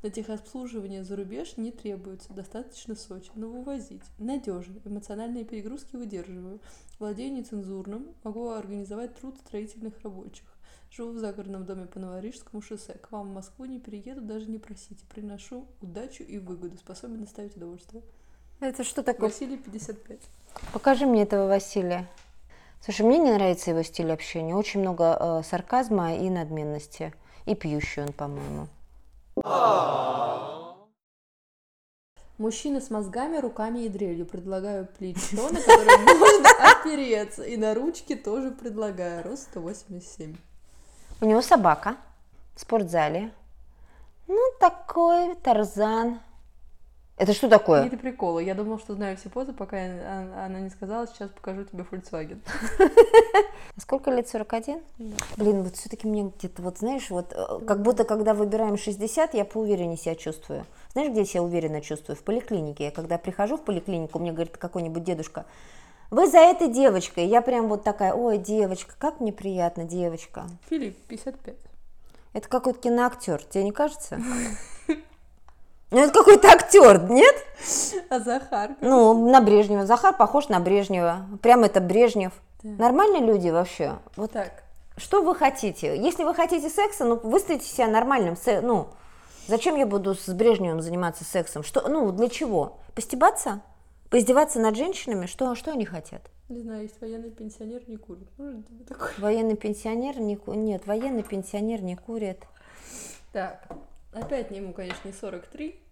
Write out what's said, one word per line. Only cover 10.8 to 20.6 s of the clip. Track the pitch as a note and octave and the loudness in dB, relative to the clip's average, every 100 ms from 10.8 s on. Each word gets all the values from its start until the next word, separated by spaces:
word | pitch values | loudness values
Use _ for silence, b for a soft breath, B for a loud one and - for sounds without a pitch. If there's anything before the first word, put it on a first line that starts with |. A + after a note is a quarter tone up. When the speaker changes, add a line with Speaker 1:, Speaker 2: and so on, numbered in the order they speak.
| - | -20
Speaker 1:
Живу | - A#3 | -16 -14
в | A#3 | -10
загородном | G#3+ G3+ G3 F#3+ F#3 | -12 -12 -14 -14 -14
доме | F#3 F3+ | -14 -16
по | G3 | -16
Новорижскому | F#3 F#3 G#3 - - G#3+ | -14 -14 -14 -16 -18 -18
шоссе. | - G#3 - | -16 -18 -18
К | G3 - | -20 -18
вам | G#3+ G3+ | -16 -14
в | |
Москву | F#3+ F#3+ - | -16 -20 -20
не | B3+ B3+ | -18 -16
перееду, | A#3+ G#3 A#3+ C4+ | -16 -18 -18 -16
даже | G#3+ G#3+ A3 | -14 -14 -12
не | A3 | -14
просите. | - G3+ - G3 _ | -16 -20 -20 -20 _
Приношу | - G#3 G3+ - B3 C4 - | -18 -16 -16 -18 -18 -18 -20
удачу | F3+ E3+ C4 - | -18 -16 -16 -18
и | - G3+ | -18 -16
выгоду. | F#3 F3 F3 F#3 | -14 -16 -16 -18
Способен | - F#3+ A#3+ A3 | -20 -20 -16 -16
доставить | G#3 - G3+ G3+ | -16 -16 -18 -18
удовольствие. | E3+ F3 - A3+ - - - - - - | -18 -20 -20 -20 -20 -20 -20 -20 -20 -10
Speaker 2:
Это | C4+ C4 | -10 -8
что | A#3+ - | -8 -6
такое? | C4+ A#3 A3 | -6 -2 -4
Speaker 1:
Василий, | G#3+ C4+ C4+ | -4 -12 -12
пятьдесят | - G#3+ - G#3 | -14 -16 -16 -18
пять. | - - - - - - | -18 -20 -20 -20 -20 -18